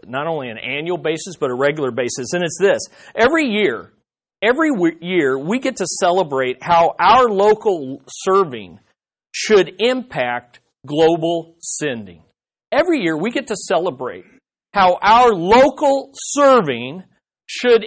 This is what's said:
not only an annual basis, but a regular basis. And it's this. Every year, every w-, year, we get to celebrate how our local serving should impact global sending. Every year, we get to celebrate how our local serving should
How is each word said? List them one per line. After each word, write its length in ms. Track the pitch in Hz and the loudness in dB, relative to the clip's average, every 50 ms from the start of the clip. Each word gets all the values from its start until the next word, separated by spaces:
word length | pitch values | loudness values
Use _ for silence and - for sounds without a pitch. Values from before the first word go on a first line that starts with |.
| - | -16
not 220 | 95 123 139 151 | -10 -8 -8 -6
only 240 | 165 165 147 127 120 | -6 -6 -6 -8 -10
an 80 | 110 | -12
annual 400 | 113 - 123 135 147 160 175 180 | -12 -10 -8 -8 -8 -6 -6 -6
basis, 380 | 156 143 156 165 160 - 196 165 - | -4 -4 -4 -4 -6 -8 -12 -10 -6
but 120 | 151 127 | -4 -4
a 40 | 123 | -2
regular 360 | 123 139 147 156 156 139 127 | 0 0 0 0 -2 -4 -4
basis. 420 | 113 131 123 117 - 139 123 113 175 | -2 -2 -4 -4 -4 -8 -8 -6 -4
And 100 | 175 180 | -4 -4
it's 140 | 160 - - | -4 -4 0
this. 220 | 190 196 151 180 - - _ - - - - | 2 2 2 0 -2 -10 _ -20 -20 -8 -2
Every 320 | 208 226 262 330 320 302 | 0 0 2 2 0 0
year, 480 | 240 202 214 202 135 113 98 82 - _ _ _ _ _ _ _ _ _ - | 0 0 0 0 -2 -2 -4 -10 -16 _ _ _ _ _ _ _ _ _ -2
every 300 | 190 226 247 311 320 302 | 0 0 2 2 0 0
w-, 260 | 269 190 175 160 - - | 0 0 0 0 -2 -4
year, 380 | 170 175 185 170 143 131 135 | -6 -4 0 0 2 0 0
we 220 | 135 143 175 233 262 | -2 -2 -4 -4 -2
get 160 | 262 262 233 | -2 -4 -4
to 100 | - 185 | -4 -6
celebrate 760 | 160 - - 196 175 180 190 180 147 139 135 127 127 127 - - | -6 -4 0 0 2 2 0 0 -2 -2 -2 -2 -2 -4 -6 -2
how 320 | 170 170 170 170 147 - - | 2 2 4 4 2 0 2
our 300 | 170 190 - 254 247 233 | 4 4 6 6 4 2
local 720 | 202 190 202 214 214 214 - 214 185 160 135 131 139 - _ | 2 2 4 4 2 2 0 -2 -2 -2 -4 -10 -12 -14 _
serving 720 | - - - - 190 190 196 190 151 123 110 98 85 - - _ _ _ _ _ _ _ _ _ _ - | -18 -14 -6 -2 0 2 2 2 0 -4 -12 -14 -16 -20 -20 _ _ _ _ _ _ _ _ _ _ -12
should 440 | - - - 214 196 180 - - - | -6 0 2 4 4 4 2 -2 -2
impact 800 | 226 247 254 254 - - - 147 123 120 120 120 - _ _ _ _ _ _ _ - | -2 -2 -2 -2 -6 -8 -6 -6 -4 -4 -4 -8 -8 _ _ _ _ _ _ _ -12
global 720 | 135 147 156 160 160 170 160 160 170 170 170 160 - _ _ | -6 0 2 2 2 2 2 -2 -4 -4 -6 -8 -10 _ _
sending. 640 | - - - - 151 143 123 113 101 92 85 80 _ _ _ _ _ _ _ _ _ - | -12 -10 -8 -6 -6 -6 -6 -6 -10 -16 -20 -20 _ _ _ _ _ _ _ _ _ -4
Every 300 | 233 277 339 359 330 262 | -2 0 0 0 0 0
year, 160 | 180 165 160 | 0 -2 -2
we 140 | 151 180 240 | -2 -4 -4
get 160 | - 285 240 | -4 -6 -6
to 80 | - 208 | -6 -8
celebrate 680 | - - - 190 160 180 180 131 131 131 113 90 95 - _ _ _ _ _ _ _ _ _ - | -8 -4 -2 -2 -2 -2 -2 -6 -8 -10 -12 -12 -14 -18 _ _ _ _ _ _ _ _ _ 0
how 240 | 202 190 185 180 - | 2 2 2 2 2
our 320 | 185 202 226 240 254 240 208 | 4 4 6 6 6 4 2
local 760 | 165 170 185 226 254 269 285 269 - 302 277 277 269 269 - - | 2 2 4 6 6 6 4 2 0 0 0 0 0 -4 -8 -14
serving 920 | - - - - 285 285 269 262 233 170 143 120 117 123 131 156 190 - _ _ _ _ _ _ _ _ | -12 -10 -6 0 4 4 6 6 4 4 0 -4 -6 -6 -10 -12 -14 -18 _ _ _ _ _ _ _ _
should 400 | - - - - 247 233 226 - | -14 -10 -2 2 4 4 4 2